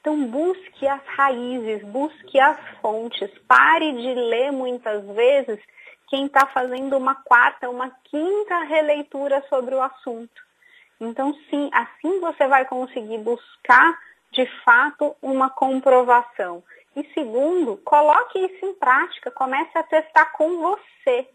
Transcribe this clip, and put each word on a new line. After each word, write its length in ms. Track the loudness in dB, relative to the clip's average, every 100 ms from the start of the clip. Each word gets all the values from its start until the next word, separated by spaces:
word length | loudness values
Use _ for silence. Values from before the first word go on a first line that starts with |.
Então, 260 | -4 -4 -4
busque 600 | -2 -2 -4 -10 _ -4
as 140 | -4 -8
raízes, 760 | 0 0 0 -4 -6 -6 -8
busque 540 | -8 -6 -6 -8 -2 4
as 200 | 4 2 -10 -8
fontes. 500 | -6 -4 -8 -8 -10 -12 _
Pare 420 | 6 6 4 0
de 220 | -4 -6
ler, 380 | -4 -2 -2 -2
muitas 500 | -2 -6 -6 -6 -8 -8
vezes, 520 | 0 2 2 0 -10 _ _ -20 -20 _
quem 140 | -6 0
tá 180 | 2 2
fazendo 500 | 0 -4 -6 -4 -2
uma 200 | -2 -4
quarta, 520 | 4 4 4 0 -10
uma 220 | -8 -10 _
quinta 580 | _ -6 -2 -2 -2 -4
releitura 800 | -2 0 0 -2 -4 -8 -2 -4 -2
sobre 260 | -4 -2
o 80 | -4
assunto. 580 | -4 -6 -12 -12 -14 _ _ _ _ _ _ _
Então, 340 | -12 -6 -6 -6 _
sim, 180 | -6 -2
assim 480 | -2 -4 _ -6 -4
você 260 | -4 -2 2
vai 180 | 2
conseguir 540 | 0 -6 -8 -10 -10 -10
buscar, 800 | -6 -8 -8 _ 4 6 6 2 -10 _ _
de 160 | -4 -4 -2
fato, 520 | 4 4 4 -2 -6 -6
uma 300 | -4 -2 -2
comprovação. 1120 | 0 -2 0 4 4 6 2 2 -10 -10 -10 _ -20 _
E 80 | -14 -10
segundo, 640 | -8 -4 -2 0 0 -2 -6
coloque 600 | 0 2 4 2 0 -4
isso 260 | -6 -6
em 100 | -10
prática, 540 | -4 0 2 0 -8 -14
comece 440 | -6 -4 -4 -4 -6
a 60 |
testar 440 | -2 -2 2 2 2
com 320 | 0 -2 -2
você. 680 | -4 -4 _ _ -2 -2 -4